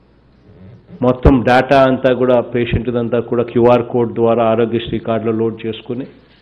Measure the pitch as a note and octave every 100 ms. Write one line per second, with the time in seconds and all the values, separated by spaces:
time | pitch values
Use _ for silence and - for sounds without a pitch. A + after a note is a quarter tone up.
0 | _ _ _ _ _ - F#2+ - _ F3+
1 | B2+ B2 D3 C3 B2 B2+ B2+ C#3 C3 B2+
2 | C3 A#2+ B2+ B2 A2 A#2+ A#2 - A#2 A#2+
3 | A#2 A#2+ A#2 A#2+ A#2 B2 A#2+ A#2+ A#2 B2
4 | A#2 G#2 A#2 A#2 A2+ A2+ A2+ A#2 - A2
5 | - A2+ A2 A2+ A2+ G#2+ A2+ G#2+ - B2
6 | C#3 - _ _